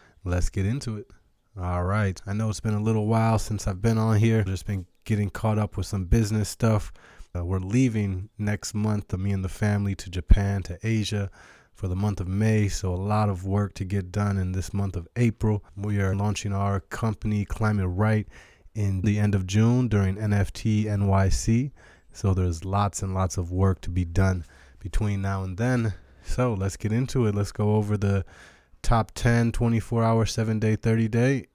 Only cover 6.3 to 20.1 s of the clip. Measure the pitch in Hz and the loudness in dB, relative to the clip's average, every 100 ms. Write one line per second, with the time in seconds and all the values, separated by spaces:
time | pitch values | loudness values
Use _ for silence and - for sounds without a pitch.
6.3 | 107 101 - 113 107 - - - - - | 0 -2 0 2 2 -2 -14 -20 -20 -10
7.3 | 90 87 95 92 120 131 107 101 92 104 | -8 -4 -4 0 2 2 0 -2 -4 -8
8.3 | - 104 104 - 107 107 104 - 92 98 | -6 -4 -4 -6 -4 -2 -2 -4 -4 -2
9.3 | 98 92 - 107 101 101 95 90 90 - | -2 -4 -2 0 0 -2 -4 -8 -2 4
10.3 | 101 98 98 92 90 110 113 101 104 98 | 6 4 -2 -6 -8 -4 -2 -2 -4 -6
11.3 | - - - _ - 95 90 104 98 92 | -10 -20 -20 _ -8 -6 -2 -2 -2 -4
12.3 | 98 110 110 101 - 95 90 101 107 107 | 0 2 2 0 -2 -4 -4 -2 0 0
13.3 | 92 95 101 98 - 92 101 90 98 104 | -2 -2 0 -2 -4 -6 -4 -4 -2 0
14.3 | 98 92 92 - 104 98 90 85 - 120 | 0 -2 -4 -4 -4 -4 -6 -6 0 0
15.3 | - 107 104 - 101 104 101 95 98 104 | 2 0 -2 -4 -10 -4 0 0 0 -2
16.3 | 101 107 98 98 98 - - 113 101 110 | -2 -4 -2 -2 -2 -6 -4 -4 -2 -2
17.3 | 104 98 - 110 104 92 90 107 110 - | -2 -2 -2 0 0 0 0 2 2 -2
18.3 | - - _ - 110 101 95 104 104 104 | -12 -20 _ -12 -4 -2 0 0 2 2
19.3 | 98 92 104 113 123 123 104 95 | 2 2 4 4 4 2 2 2